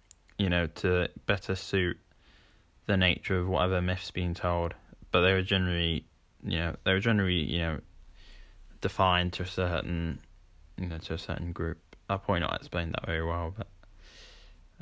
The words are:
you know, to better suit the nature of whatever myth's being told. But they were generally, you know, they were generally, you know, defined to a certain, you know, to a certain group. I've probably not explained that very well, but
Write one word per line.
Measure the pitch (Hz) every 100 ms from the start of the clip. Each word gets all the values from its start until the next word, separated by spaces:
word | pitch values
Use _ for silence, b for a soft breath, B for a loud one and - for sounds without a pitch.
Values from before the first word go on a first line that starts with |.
| _ - _ -
you | 95
know, | 87 85
to | - 92 90 87 - -
better | 101 -
suit | 95 - 98 90 - _ b b b b b b _ -
the | 95
nature | 92 - - 92
of | 92
whatever | 87 90 92
myth's | 90 90 -
being | - 90
told. | 87 90 87 85 - - - -
But | 92
they | 90
were | 95
generally, | 92 95 90 87 85 80 - _ _ _
you | - 87
know, | 85 -
they | -
were | 95
generally, | 117 104 95 87
you | 71 85
know, | 82 78 - - - b b b b b - -
defined | - - 92 90 90
to | -
a | 87
certain, | - 90 85 - 85 82 67 - - - - - -
you | 90
know, | 82
to | -
a | 82
certain | - - 87
group. | 87 82 80 _ - -
I've | 98
probably | - 87
not | 85
explained | - - 87 85
that | - -
very | 82
well, | 82 85 85 -
but | - - - B B B B B B B - -